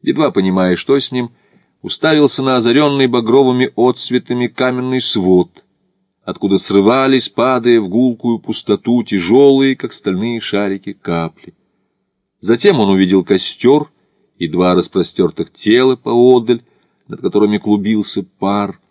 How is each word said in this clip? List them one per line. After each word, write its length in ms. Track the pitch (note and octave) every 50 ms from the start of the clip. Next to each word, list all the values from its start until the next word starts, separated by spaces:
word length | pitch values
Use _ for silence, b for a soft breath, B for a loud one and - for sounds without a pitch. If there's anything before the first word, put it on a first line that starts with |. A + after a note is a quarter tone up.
Едва 300 | - - - - D#3 C3
понимая, 460 | F#2+ - F#2+ F#2+ F#2 F#2 F#2 F#2 F2+
что 220 | E2+ - - C3+ C#3
с 140 | C3 - B2+
ним, 180 | - B2 A#2 _ _ _ _ _ _ _ _ _ _ _
уставился 600 | - - - - D#3+ D#3+ D3+ D3 C#3 - - C3
на 140 | C3+ C3
озаренный 500 | B2+ A2+ A#2 A#2+ C#3 D3+ C#3+ C#3+ C#3 C3+
багровыми 640 | B2+ A#2+ B2 A#2 A2 A#2 C3+ C#3 B2+ B2+ B2+ C3 - _
отсветами 720 | - A#2 B2+ B2 - - - B2 B2+ - - C3 B2 B2
каменный 560 | A#2 _ - C3 B2+ B2+ B2+ B2+ B2+ C3 C3 A#2+
свод — 600 | - - A2+ F#2 F#2 F#2 F2+ F2 - _ - _ _ _ _ _ _ _ _ _ _ _ _ _
откуда 320 | - F2+ - - G2+ G2
срывались, 720 | F#2+ - - G2+ G2+ G2 G#2 B2 C3+ C3+ C3+ C3+ B2+ A#2 -
падая 520 | _ - A#2+ C3 C3 B2+ A#2 A#2+ A#2+ A#2
в 80 | G#2+ F#2
гулкую 500 | F2+ A#2 B2+ B2+ A#2 A2 - A#2+ A#2 A2
пустоту, 640 | _ - A2 - - - G#2 F#2+ _ A#2 A#2+ B2 A2
тяжелые, 760 | - G2+ G2 F2 E2+ G#2+ C3 C#3+ C#3 C#3 C3+ C3+ C3+ C3+
как 160 | - - - -
стальные 480 | - _ G#2 F#2+ F#2 G#2 A#2 A#2+ A2+
шарики, 520 | - - - G2+ G#2 G2+ G2 G2 _ G#2 G2+
капли. 600 | _ _ - F2 E2+ E2 E2 _ _ - - _ _ _ _ _ _ _ _ _ _ _ _ _ _ _ _ _ _
Затем 400 | - F#2+ A#2 F3+ - G3+ F#3+ C3
он 80 | G#2+ G2
увидел 360 | G2 F#2+ F#2+ F2+ F#2+ F#2+ F2
костер 680 | - G2+ F#2 - - - _ - A#2+ C#3 D3+ D3+ - _ _ _ _ _ _ _ _ _ _
и 100 | F2+ D#2+
два 260 | D2+ E2+ F2+ F2+ F2+
распростертых 760 | F#2 E2+ - _ G2 F2 - - - F#2+ E2 - - E2 _ _
тела 440 | - - G2+ A2 A#2+ C3 C3 C3
поодаль, 680 | - _ C3 A#2+ A#2+ B2 B2+ B2+ B2 A2+ A2 B2 A2+ _ _ _ _ _ _ _ _ _ _
над 120 | G#2 F#2+
которыми 380 | - G2 - G#2 G#2+ G#2 G#2 G2+
клубился 680 | - G#2+ G#2 G#2 G2 G#2+ A2 G#2+ G2+ - - G#2 F#2 _ _ _
пар. 420 | - G2 G2+ G#2 G2+ G2 - _ _ _